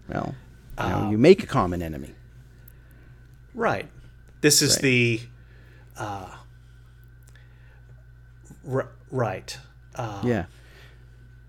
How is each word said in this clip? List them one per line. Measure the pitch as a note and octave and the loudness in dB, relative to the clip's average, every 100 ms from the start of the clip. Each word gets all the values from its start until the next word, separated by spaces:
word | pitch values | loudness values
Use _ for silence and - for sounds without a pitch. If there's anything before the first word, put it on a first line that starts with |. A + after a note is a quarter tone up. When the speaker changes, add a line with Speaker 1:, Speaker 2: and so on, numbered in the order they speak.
| - | -8
Speaker 1:
Well, | - - - - - - - | -6 -6 -8 -14 -20 -14 -6
you | - | -2
know, | G2 | -2
Speaker 2:
Um, | G#2 | 0
Speaker 1:
you | G#2+ | 4
make | C#3+ G3+ | 6 6
a | - | 2
common | C#3 F2+ F2 | -2 0 -2
enemy. | E2 D2+ C#2 - - - - - - - - - - - - - - | -6 -8 -12 -18 -20 -20 -20 -20 -20 -20 -20 -20 -20 -20 -20 -20 -16
Speaker 2:
Right. | - A3+ G#2+ - - - - - - | -4 -2 -2 -4 -14 -20 -20 -20 0
This | D3+ D3 | 4 6
is | D3 - | 4 4
Speaker 1:
Right. | |
Speaker 2:
the, | C#3 B2+ A#2+ A2+ - - - - - - - - | 4 4 4 0 -6 -20 -20 -20 -20 -20 -20 -12
uh, | G#2+ G2 F#2 - - - - - - - - - - - - - - - - - - - - - - - - | -10 -10 -12 -16 -20 -20 -20 -20 -20 -20 -20 -20 -20 -20 -20 -20 -20 -20 -20 -20 -20 -20 -20 -20 -20 -18 -6
r-, | B2+ - - - | -4 -4 -10 -8
right. | C3 A2+ F#2 - - - - - - | -4 -2 -4 -10 -14 -16 -20 -16 -10
Uh, | A#2 G2+ | -10 -4
Speaker 1:
Yeah. | A#2+ A2+ - - - - - - - - - - | 0 0 -2 -12 -20 -20 -20 -20 -20 -20 -20 -20